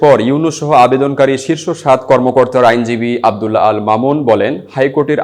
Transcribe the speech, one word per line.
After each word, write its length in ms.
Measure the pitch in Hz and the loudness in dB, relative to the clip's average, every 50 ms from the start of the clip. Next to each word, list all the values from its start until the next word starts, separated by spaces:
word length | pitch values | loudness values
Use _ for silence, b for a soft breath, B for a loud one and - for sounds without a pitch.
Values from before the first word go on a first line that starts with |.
পর 160 | 156 147 135 113 113 120 | 4 4 4 4 2 0
ইউনূস 280 | 139 147 160 165 156 - | 0 0 -2 -4 -4 -4
সহ 120 | 156 147 151 131 123 | -4 0 2 2 4
আবেদনকারী 480 | 123 131 131 135 139 139 135 139 135 135 131 135 | 4 2 0 0 -2 0 0 0 0 0 -2 -4
শীর্ষ 200 | - 165 156 - - 170 - - | -4 -6 -4 -4 -8 -8 -4 0
সাত 160 | 147 131 131 - - | 0 0 0 2 0
কর্মকর্তার 600 | 135 127 123 127 123 135 127 120 123 127 123 117 | 0 2 2 2 2 2 0 2 2 2 2 2
আইনজীবী 420 | 117 120 117 113 120 113 117 120 120 117 - | 2 2 0 -2 -4 -4 -4 -4 -4 -2 0
আব্দুল্লাহ 400 | 113 104 104 107 110 110 107 87 107 | -2 -2 -2 -4 -2 -2 0 0 0
আল 100 | 107 107 104 107 | 0 -2 -2 -2
মামুন 280 | 107 113 123 135 143 151 147 120 | -2 0 0 -2 -2 -2 0 0
বলেন, 240 | 110 101 101 113 147 185 - - | 0 2 0 -2 -4 -8 -10 -10
হাইকোর্টের 480 | - 135 131 143 135 156 143 131 151 147 | -4 -2 -2 0 0 -2 -2 -2 -2 -2